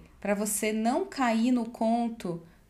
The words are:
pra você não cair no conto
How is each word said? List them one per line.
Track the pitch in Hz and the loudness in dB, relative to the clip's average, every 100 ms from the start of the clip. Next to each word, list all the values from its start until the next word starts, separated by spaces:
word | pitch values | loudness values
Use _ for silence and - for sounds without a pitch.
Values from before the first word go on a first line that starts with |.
| - - | -14 -8
pra | 196 | -2
você | 202 214 - 214 | -2 0 0 0
não | 220 226 302 | 0 0 0
cair | 381 - 240 226 240 | -2 0 2 2 4
no | 247 226 | 2 0
conto | - 226 233 233 233 180 165 - - - | -2 0 2 0 -4 -6 -8 -10 -20 -16